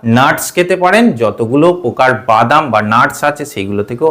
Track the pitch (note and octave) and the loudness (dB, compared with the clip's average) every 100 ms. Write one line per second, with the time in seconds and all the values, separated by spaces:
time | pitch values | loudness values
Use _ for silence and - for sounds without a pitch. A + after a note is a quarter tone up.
0 | A#2 A#2 C#3 D#3+ - - F3 F#3 F3 G3+ | 2 2 2 0 -4 -4 -2 0 2 4
1 | A#3+ C3+ A2 G2+ A2+ C3+ E3 F3 B2+ G#2 | 2 2 -2 -2 -2 2 2 2 -4 0
2 | C3 A#2+ G2+ A2 A#2 D3 D#3 G#2+ G#2+ A2+ | 0 0 0 2 4 2 2 -2 0 0
3 | C#3 - D3 D3 C#3+ - G2 G2+ G#2 A#2+ | 0 0 -4 -4 -10 -8 -6 -6 -6 -2
4 | D#3+ | -2